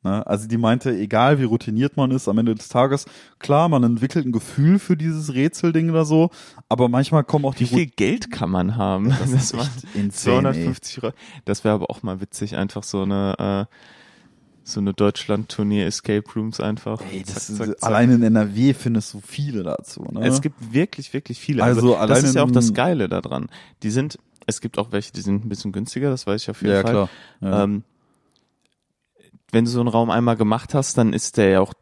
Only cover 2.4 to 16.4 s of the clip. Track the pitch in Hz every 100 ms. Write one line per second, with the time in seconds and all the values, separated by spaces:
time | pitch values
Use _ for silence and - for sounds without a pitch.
2.4 | 117 107 - 123 135 139 - - - _
3.4 | - 147 170 143 120 117 135 175 127 113
4.4 | - - 151 196 - 170 160 156 151 127
5.4 | 151 - 170 160 165 160 156 160 170 -
6.4 | - - _ 123 123 123 139 156 - 151
7.4 | 139 131 123 123 151 - 107 226 - -
8.4 | 87 92 90 113 95 95 107 131 127 127
9.4 | 123 120 135 120 - 104 101 - 123 123
10.4 | 135 82 82 - - - 113 - - 143
11.4 | - 101 110 107 87 - 107 92 98 -
12.4 | 104 - 98 101 - 101 95 98 98 -
13.4 | 101 98 101 _ - - - _ _ _
14.4 | _ _ - - 98 95 101 - - 104
15.4 | - - 104 104 92 - - 104 - 113